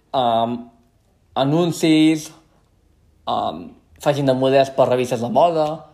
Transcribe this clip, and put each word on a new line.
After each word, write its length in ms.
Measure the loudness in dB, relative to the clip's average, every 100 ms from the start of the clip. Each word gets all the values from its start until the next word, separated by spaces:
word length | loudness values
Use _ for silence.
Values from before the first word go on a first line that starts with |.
| _ -4
em, 400 | 0 0 -2 -6 -12 _ _ _ _ _ _ -4 0
anuncis, 840 | 0 0 0 2 4 4 2 -6 -20 _ _ _ _ _ _ _ _ -6
em, 340 | -4 -4 -8 -14 -20 _ _
facin 240 | -2 0 0
de 100 | 2
models 380 | 2 2 2 2
per 140 | 2
revistes 320 | 2 -2 -4
de 80 | -2
moda, 400 | 2 2 2 -2 -6 -14